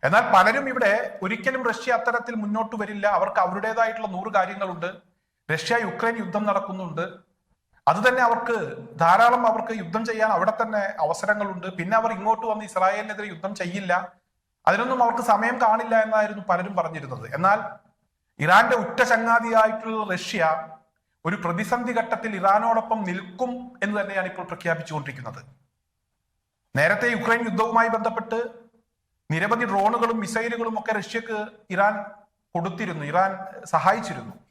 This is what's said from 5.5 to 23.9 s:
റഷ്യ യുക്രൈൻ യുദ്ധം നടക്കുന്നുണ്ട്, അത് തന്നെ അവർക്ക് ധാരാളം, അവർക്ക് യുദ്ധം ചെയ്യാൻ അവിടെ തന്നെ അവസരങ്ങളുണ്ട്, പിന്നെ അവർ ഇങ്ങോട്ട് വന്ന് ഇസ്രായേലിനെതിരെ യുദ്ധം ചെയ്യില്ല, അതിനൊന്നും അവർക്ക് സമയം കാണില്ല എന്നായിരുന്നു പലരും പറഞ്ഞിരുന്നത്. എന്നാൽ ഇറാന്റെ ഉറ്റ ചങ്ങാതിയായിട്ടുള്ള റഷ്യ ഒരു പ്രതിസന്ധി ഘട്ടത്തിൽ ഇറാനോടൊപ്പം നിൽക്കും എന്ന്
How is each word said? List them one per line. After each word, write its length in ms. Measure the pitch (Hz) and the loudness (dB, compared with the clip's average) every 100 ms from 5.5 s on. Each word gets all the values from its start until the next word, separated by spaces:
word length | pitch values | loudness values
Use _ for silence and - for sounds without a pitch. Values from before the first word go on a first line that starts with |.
റഷ്യ 260 | 156 - 233 214 | -4 0 0 0
യുക്രൈൻ 320 | - 233 233 | -2 -2 -2
യുദ്ധം 240 | 190 208 208 | -4 -2 0
നടക്കുന്നുണ്ട്, 540 | 196 196 185 175 156 180 - _ _ _ _ _ _ - | -2 -2 -8 -8 -6 -8 -10 _ _ _ _ _ _ 0
അത് 80 | 170 247 | 4 2
തന്നെ 160 | 254 240 | 4 2
അവർക്ക് 300 | 226 - 226 156 - - - | 2 -2 -4 -4 -8 -14 0
ധാരാളം, 400 | 165 190 233 247 226 | 4 8 6 6 2
അവർക്ക് 240 | 220 - 220 | 2 -2 -6
യുദ്ധം 200 | 165 202 233 | -4 -4 -4
ചെയ്യാൻ 220 | 220 220 185 | 0 2 2
അവിടെ 180 | 190 220 | 2 0
തന്നെ 200 | 226 214 196 - 156 | -2 -2 -2 -2 -2
അവസരങ്ങളുണ്ട്, 640 | 170 196 208 202 180 185 185 | -2 0 0 -2 -6 -10 -8
പിന്നെ 180 | 170 226 | 0 2
അവർ 100 | 226 202 | 2 -2
ഇങ്ങോട്ട് 260 | 208 220 233 | -2 -2 -2
വന്ന് 140 | 214 214 | -4 -4
ഇസ്രായേലിനെതിരെ 580 | 185 185 208 214 208 208 | 2 2 2 -6 -8 -10
യുദ്ധം 200 | 165 196 202 | -8 -10 -6
ചെയ്യില്ല, 600 | 180 190 190 180 196 _ _ _ _ _ - | -6 -6 0 -2 -2 _ _ _ _ _ 2
അതിനൊന്നും 300 | 196 247 254 | 2 0 2
അവർക്ക് 200 | 240 233 233 | 2 2 2
സമയം 280 | 208 226 247 | 2 2 2
കാണില്ല 320 | 233 220 226 226 | 2 2 2 2
എന്നായിരുന്നു 400 | 220 214 208 202 190 | 4 2 0 -4 -2
പലരും 260 | 175 185 185 | -2 0 -4
പറഞ്ഞിരുന്നത്. 460 | 165 160 139 120 113 139 | -4 -6 -10 -12 -8 0
എന്നാൽ 240 | 185 214 - - _ _ _ _ _ _ | 2 2 0 -14 _ _ _ _ _ _
ഇറാന്റെ 320 | 147 190 233 247 | 6 8 8 2
ഉറ്റ 180 | 190 - 240 | 0 0 4
ചങ്ങാതിയായിട്ടുള്ള 920 | 226 226 233 226 226 220 220 220 220 208 | 4 4 2 4 4 4 2 -6 -4 -4
റഷ്യ 300 | 180 - 202 160 160 160 - _ _ _ _ 165 | -4 -4 0 2 0 -6 -16 _ _ _ _ -6
ഒരു 100 | 196 | -4
പ്രതിസന്ധി 480 | 175 170 214 240 240 233 | -4 -4 -2 -2 0 -2
ഘട്ടത്തിൽ 340 | 226 226 226 196 | -2 -4 -4 0
ഇറാനോടൊപ്പം 600 | 190 208 226 226 226 226 190 | 2 4 4 0 0 -4 -2
നിൽക്കും 420 | 180 185 - 247 247 - - | -6 -8 -8 -6 -6 -14 -6
എന്ന് 120 | 202 | -4